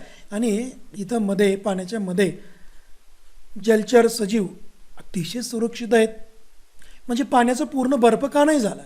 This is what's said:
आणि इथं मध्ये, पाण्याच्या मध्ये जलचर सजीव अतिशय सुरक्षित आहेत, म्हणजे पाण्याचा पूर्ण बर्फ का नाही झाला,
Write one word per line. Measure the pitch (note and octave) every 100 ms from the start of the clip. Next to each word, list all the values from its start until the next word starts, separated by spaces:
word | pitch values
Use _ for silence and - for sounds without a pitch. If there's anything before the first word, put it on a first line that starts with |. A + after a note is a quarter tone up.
| - - -
आणि | G3+ A#3+ G3+ B3+ - - G#3
इथं | G3 A#3
मध्ये, | G3 G3 G3+ G3
पाण्याच्या | G3+ F#3+ F#3 A3+
मध्ये | F#3 F3+ F#3 - - - - - - - - - - - - G3+
जलचर | G3+ A3 - B3 A3+
सजीव | A3+ G3 A3 G3 - - - - -
अतिशय | - F#3+ D#3+ A#3+
सुरक्षित | A#3+ A3+ A3+ A#3 A#3
आहेत, | A3+ A3 A3 - - - - - - - - -
म्हणजे | A#3+
पाण्याचा | C#4 C4 A#3+ B3+
पूर्ण | D4+ C4+ B3+
बर्फ | C#4 A#3 A3
का | C#4 C#4+
नाही | D4 D4+
झाला, | G#3 -